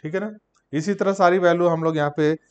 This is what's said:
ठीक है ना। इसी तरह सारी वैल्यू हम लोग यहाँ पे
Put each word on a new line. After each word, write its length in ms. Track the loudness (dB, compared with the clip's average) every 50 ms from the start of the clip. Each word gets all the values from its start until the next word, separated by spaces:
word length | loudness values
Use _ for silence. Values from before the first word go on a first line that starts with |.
ठीक 120 | -12 -8 -6
है 60 | -6
ना। 120 | -6 -6 -12 -14 _ _ _ _ _ -8 -8
इसी 200 | -6 -4 -4 -2
तरह 200 | -2 0 -2 0
सारी 240 | 2 2 4 4 4
वैल्यू 280 | 4 2 2 4 2 0
हम 160 | 0 0 -2
लोग 140 | -2 -2 0
यहाँ 160 | -2 -2 0 0
पे 140 | 0 0 0 -2 _ _